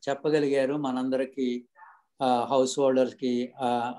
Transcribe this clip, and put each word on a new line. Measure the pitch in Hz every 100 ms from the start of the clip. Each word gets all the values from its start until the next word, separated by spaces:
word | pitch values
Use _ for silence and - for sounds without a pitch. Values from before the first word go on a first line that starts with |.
| -
చెప్పగలిగారు | 139 156 151 143 139 131
మనందరికీ, | 151 139 127 131 131 131 139 127 120 - _ - - _ _
ఆ, | 131 123 117
హౌస్ | 135 131 143
హోల్డర్స్‌కి, | 135 131 123 - 131 120 123 -
ఆ, | 127 120 120